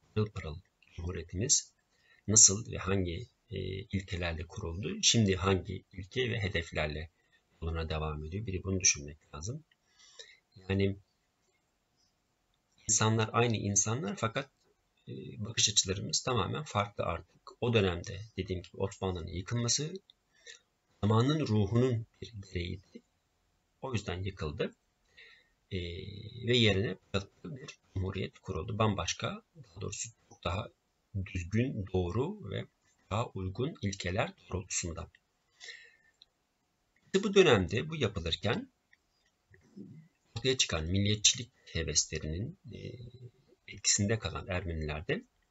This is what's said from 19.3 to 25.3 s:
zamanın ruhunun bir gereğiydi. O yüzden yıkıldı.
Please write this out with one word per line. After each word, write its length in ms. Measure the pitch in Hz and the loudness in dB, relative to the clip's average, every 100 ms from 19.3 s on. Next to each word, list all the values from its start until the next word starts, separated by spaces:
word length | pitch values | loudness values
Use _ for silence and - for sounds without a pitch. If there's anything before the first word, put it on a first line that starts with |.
| 85 95 120 117 - 151 190 _ _ _ _ - - _ _ _ _ | -8 -4 -2 0 0 -2 -10 _ _ _ _ -20 -20 _ _ _ _
zamanın 460 | 104 113 127 160 127 | 4 6 4 2 4
ruhunun 600 | 107 98 117 131 113 110 - | 4 4 4 4 2 -2 -12
bir 100 | - | -14
gereğiydi. 720 | 98 95 90 87 92 - 240 _ _ _ _ _ _ _ _ | -14 -8 -6 -6 -8 -12 -20 _ _ _ _ _ _ _ _
O 100 | 135 | -6
yüzden 300 | 113 - 87 | -4 -4 -6
yıkıldı. 520 | 95 - 78 76 185 - _ _ _ - - | -6 -6 -6 -4 -4 -6 _ _ _ -20 -20